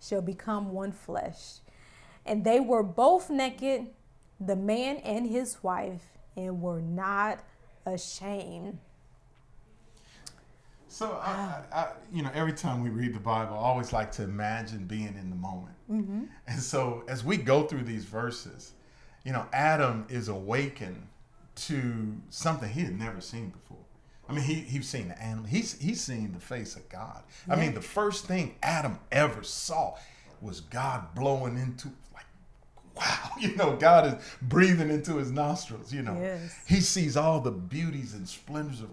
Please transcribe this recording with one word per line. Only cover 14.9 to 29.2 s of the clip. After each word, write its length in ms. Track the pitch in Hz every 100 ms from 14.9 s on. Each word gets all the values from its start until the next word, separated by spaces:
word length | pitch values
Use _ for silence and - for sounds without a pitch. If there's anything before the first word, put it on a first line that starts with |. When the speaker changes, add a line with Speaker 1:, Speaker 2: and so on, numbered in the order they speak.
| 107 107 101
Speaker 2:
in 120 | 92
the 40 | 90
moment. 400 | 92 90 90 - -
Speaker 1:
Mm-hmm. 340 | 214 196 202 311 - -
Speaker 2:
And 120 | 127
so 420 | 127 139 123 117 127
as 160 | 131
we 140 | 127 196
go 260 | 120 143
through 200 | 151 139
these 220 | 117 110 92
verses, 680 | 110 120 120 - - - - - - - -
you 80 | 131
know, 140 | 123 107
Adam 520 | 135 156 151 131 110 107
is 180 | 123 104
awakened 800 | 95 98 127 143 - 95 92 - - - - - -
to 600 | - 147 123 113 107 107 -
something 400 | - 165 143 107
he 120 | 131
had 160 | 180 185
never 240 | 113 92
seen 280 | - 117 180
before. 280 | - - 90 - - - - -
I 40 |
mean, 100 | 147
he, 120 | 135 160
he's 320 | 117 135 -
seen 220 | 127 90
the 120 | -
animal. 240 | 110 110 107
He's, 320 | 185 - -
he's 180 | 151 233
seen 300 | - 117 104
the 80 | 87
face 360 | - 127 101 -
of 120 | -
God. 340 | 95 113 - - - -
I 60 | 160
mean, 100 | 156
Speaker 1:
Yeah. 0 | 110
Speaker 2:
the 60 |
first 440 | - 208 208 185 -
thing 300 | 185 135 -
Adam 360 | - 165 143 90 -
ever 320 | 135